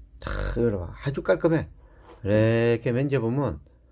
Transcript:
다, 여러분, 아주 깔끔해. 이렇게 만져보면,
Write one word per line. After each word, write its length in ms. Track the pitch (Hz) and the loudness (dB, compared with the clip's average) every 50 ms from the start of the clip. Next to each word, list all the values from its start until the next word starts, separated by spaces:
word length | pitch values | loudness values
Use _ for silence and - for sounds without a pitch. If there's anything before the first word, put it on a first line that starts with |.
| - - - - | -20 -20 -20 -14
다, 140 | - - 50 50 - - - | -10 -8 -6 -4 -4 -4 -2
여러분, 320 | 120 120 117 101 92 87 87 - - - | 0 0 0 0 -2 -6 -8 -10 -8 -6
아주 180 | 143 135 190 | -6 -4 -4
깔끔해. 460 | - - 185 175 - 165 165 - - - - - - - - - - - - - | 0 0 0 2 2 2 2 2 -2 -4 -12 -20 -20 -20 -20 -20 -20 -20 -16 -8
이렇게 680 | - 95 104 107 110 113 117 113 117 117 120 123 - 131 | -2 2 4 4 4 4 4 4 4 2 2 2 0 -2
만져보면, 680 | 117 123 139 143 135 127 113 113 123 139 143 110 78 76 - - _ _ _ _ | 0 0 0 0 0 0 0 0 0 0 -2 -2 -4 -6 -12 -20 _ _ _ _